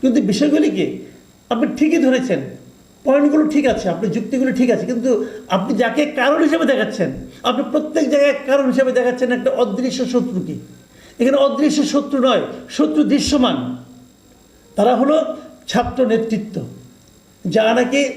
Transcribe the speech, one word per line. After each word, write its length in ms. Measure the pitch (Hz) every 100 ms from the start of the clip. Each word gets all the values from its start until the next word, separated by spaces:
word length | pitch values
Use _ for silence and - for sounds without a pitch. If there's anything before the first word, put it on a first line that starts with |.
কিন্তু 180 | 262 240
বিষয়গুলি 460 | 196 208 294 302 302
কি, 160 | 190 160 - - - _ _ _
আপনি 160 | 233 294 -
ঠিকই 220 | 311 330
ধরেছেন, 420 | 262 254 254 165 131 - - - _ _
পয়েন্টগুলো 400 | 269 277 294 302 311
ঠিক 160 | 277 269
আছে, 200 | 208 190
আপনার 220 | 170 208
যুক্তিগুলো 380 | 233 - 262 262
ঠিক 180 | - 240
আছে, 140 | 208 185
কিন্তু 240 | 240 254 220 - - -
আপনি 240 | 185 208 220
যাকে 260 | 233 285 294
কারণ 320 | - 254 311
হিসেবে 220 | 320 330
দেখাচ্ছেন, 460 | 277 247 214 - 165 127 - -
আপনি 200 | - 233 -
প্রত্যেক 340 | 302 302 320 277
জায়গায় 260 | 285 285 277 -
কারণ 200 | 277 262
হিসেবে 260 | 208 254
দেখাচ্ছেন 360 | 247 247 247 254
একটা 180 | 247 262
অদৃশ্য 500 | 254 233 196 254 254 247
শত্রুকে। 500 | 240 - 185 156 139 - - - - - -
এখানে 180 | 240 277
অদৃশ্য 480 | 277 226 302 -
শত্রু 340 | 277 294 - 277
নয়, 220 | 254 214 - - -
শত্রু 300 | - 302 311
দৃশ্যমান। 520 | 294 277 - 285 247 151 120 - - - - _ _ _ _ _ _ -
তারা 160 | 214 247
হলো 200 | 277 311 277 - - - -
ছাত্র 320 | 240 240 - 247
নেতৃত্ব, 500 | 220 220 214 202 170 120 - - - _ _ _ _
যা 300 | 185 185 220
নাকি 280 | 233 247 277 277